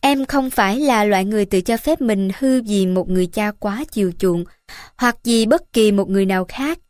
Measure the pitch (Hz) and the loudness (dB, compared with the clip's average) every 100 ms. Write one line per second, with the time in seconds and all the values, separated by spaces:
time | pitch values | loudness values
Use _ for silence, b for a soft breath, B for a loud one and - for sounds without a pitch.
0 | 269 277 269 277 262 254 196 226 294 233 | 2 0 0 -2 -2 0 0 2 2 2
1 | 208 196 190 214 202 190 185 226 - 330 | 2 2 0 -2 0 -2 0 -2 0 0
2 | 247 202 190 190 269 262 226 202 190 185 | 0 0 -2 -2 0 0 0 0 2 0
3 | - 185 180 - 208 208 208 202 302 - | 0 0 0 -2 -4 -4 -6 -6 -6 -2
4 | 190 175 185 170 175 B B B B - | -2 0 -2 -2 -6 B B B B -2
5 | 247 233 226 233 220 330 - 240 214 202 | -2 -2 0 2 4 2 2 2 2 2
6 | - 196 190 185 185 - 277 339 | 0 0 2 0 -4 -6 -6 -6